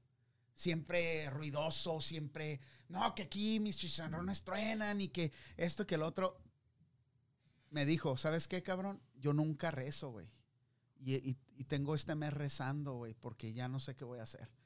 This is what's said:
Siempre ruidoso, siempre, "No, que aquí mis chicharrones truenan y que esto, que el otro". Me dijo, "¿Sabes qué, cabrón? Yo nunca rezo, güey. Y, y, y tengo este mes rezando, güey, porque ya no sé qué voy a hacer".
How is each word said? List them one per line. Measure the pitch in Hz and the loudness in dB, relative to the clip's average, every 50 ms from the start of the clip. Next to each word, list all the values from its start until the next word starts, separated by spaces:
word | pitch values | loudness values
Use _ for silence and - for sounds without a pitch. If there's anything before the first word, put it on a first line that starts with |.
| _ _ _ _ _ _ _ _ _ _ _ | _ _ _ _ _ _ _ _ _ _ _
Siempre | - - 175 165 165 156 - 175 175 170 165 165 156 151 143 | -2 0 2 2 2 0 2 2 4 4 4 2 0 0 -2
ruidoso, | 131 147 156 147 135 147 156 165 156 - - 180 160 156 143 | -2 -2 -2 -2 0 2 2 2 2 2 2 0 0 0 0
siempre, | - 165 160 151 143 - 156 156 156 147 131 - - - - - - | 0 0 -2 -4 -4 -4 -4 -4 -4 -4 -6 -8 -12 -20 -20 -14 -6
"No, | 170 185 226 - - | 0 2 2 2 2
que | 214 185 | 0 -4
aquí | - - 202 208 214 220 220 | -4 -2 0 2 4 4 4
mis | 214 214 - - | 4 2 0 0
chicharrones | 196 165 - 165 165 156 160 170 175 185 196 - - | 0 0 0 0 0 -2 -2 -2 0 0 0 -2 -2
truenan | - 185 202 214 220 220 214 214 208 208 202 | -2 0 0 2 2 2 2 2 0 0 0
y | 196 - | 0 0
que | - 180 165 147 - - - - - | 0 0 0 0 -2 -4 -14 -12 -4
esto, | - 170 170 - - 202 | 0 0 0 2 0 0
que | - 180 | 2 2
el | 156 156 | 2 2
otro". | 165 170 190 185 185 - - - - _ _ _ _ _ _ - _ _ _ _ _ _ _ _ _ _ _ _ _ _ _ _ - | 0 0 0 0 0 -2 -4 -14 -20 _ _ _ _ _ _ -20 _ _ _ _ _ _ _ _ _ _ _ _ _ _ _ _ -4
Me | 147 147 143 | 0 2 4
dijo, | 143 165 160 - 156 131 | 6 6 6 4 2 2
"¿Sabes | 127 - 156 160 165 - - | 2 2 2 2 2 2 0
qué, | 185 180 175 | -2 -2 0
cabrón? | 196 185 185 190 196 196 - - - - | 0 0 0 0 -2 -4 -6 -10 -18 -10
Yo | 139 131 147 147 | -2 2 4 4
nunca | 151 156 156 151 - 175 165 | 6 4 4 2 0 0 -2
rezo, | 143 131 127 143 147 - 156 135 | 0 -2 -2 -4 -4 -4 -6 -6
güey. | 113 101 82 107 - - _ _ _ _ _ _ _ _ _ _ _ - | -8 -10 -12 -14 -16 -20 _ _ _ _ _ _ _ _ _ _ _ -6
Y, | 131 131 131 | -2 0 2
y, | 135 - 135 127 - - - - | 2 2 0 -2 -2 -4 -14 -14
y | - 131 | -12 -6
tengo | - 151 139 139 143 156 | -2 0 0 2 2 0
este | 147 - - 156 | 0 0 0 -2
mes | 151 151 147 143 | -2 0 -2 -2
rezando, | 151 147 143 - - 131 131 143 147 147 139 127 | -2 -2 -2 -2 -2 -2 -2 -2 -2 -2 -4 -4
güey, | 120 120 113 110 | -6 -6 -8 -10
porque | - - 123 117 - 117 113 110 | -10 -10 -10 -10 -8 -6 -6 -4
ya | 123 123 127 | -4 -2 -2
no | 131 135 | -2 -4
sé | - - 127 | -4 -6 -8
qué | - 139 | -8 -8
voy | 120 123 120 | -8 -8 -8
a | 110 | -8
hacer". | - - - - - - - _ | -8 -10 -10 -12 -16 -18 -20 _